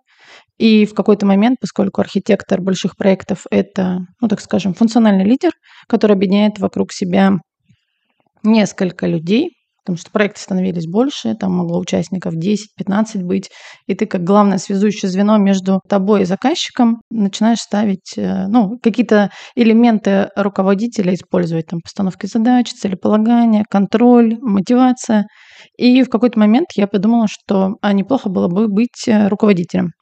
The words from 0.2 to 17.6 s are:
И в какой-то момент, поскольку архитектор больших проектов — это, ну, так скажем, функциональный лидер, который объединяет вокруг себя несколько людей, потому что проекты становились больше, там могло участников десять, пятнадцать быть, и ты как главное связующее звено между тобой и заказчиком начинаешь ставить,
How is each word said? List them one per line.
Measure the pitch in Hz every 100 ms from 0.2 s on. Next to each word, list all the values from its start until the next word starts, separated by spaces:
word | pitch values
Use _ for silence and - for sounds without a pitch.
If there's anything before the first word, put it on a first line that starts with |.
| _ - _ -
И | 226 214 208
в |
какой-то | - 196 202 202
момент, | 196 226 262
поскольку | 196 - 196 -
архитектор | 196 190 - 196 - 190
больших | 185 185 185 -
проектов — | 208 190 - 196 -
это, | 202 196 - 185 180 180 -
ну, | 226
так | 202
скажем, | - 208 196
функциональный | 170 226 240 220 190 196
лидер, | 262 359 - _ - -
который | 226 214
объединяет | 196 190 202 208 208
вокруг | 190 196 196
себя | - 180 196 196 190 - _ _ _ _ _ _ _ _ _
несколько | 214 226 196 - 185 - 180
людей, | 170 165 226 349 - _ _
потому | - 165
что | -
проекты | 208 202 -
становились | - 185 185 175 165
больше, | 196 269 - 226
там | 220 190
могло | 180 170 170
участников | 180 190 170 190 180 165
десять, | 175 208 - -
пятнадцать | 196 202 220 214
быть, | 175 196 190 - - - -
и | 196
ты | 214
как | 196
главное | 170 202 202 185
связующее | - 196 208 208 196
звено | 185 208 214
между | 196 196 185 190 -
тобой | 202 190 202
и | 185
заказчиком | 190 254 339 - - 233 226 -
начинаешь | 226 202 - 220
ставить, | 226